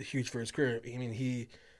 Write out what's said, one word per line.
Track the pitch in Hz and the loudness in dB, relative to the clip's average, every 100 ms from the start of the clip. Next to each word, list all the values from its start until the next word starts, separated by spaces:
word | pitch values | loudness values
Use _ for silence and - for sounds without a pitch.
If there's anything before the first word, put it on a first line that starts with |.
huge | - 131 117 | -2 0 0
for | 120 | -2
his | 113 | -2
career." | - 135 117 120 | 2 4 2 -2
I | 120 | -4
mean, | 123 | -4
he | 110 127 123 113 - - | 0 0 0 -4 -10 -20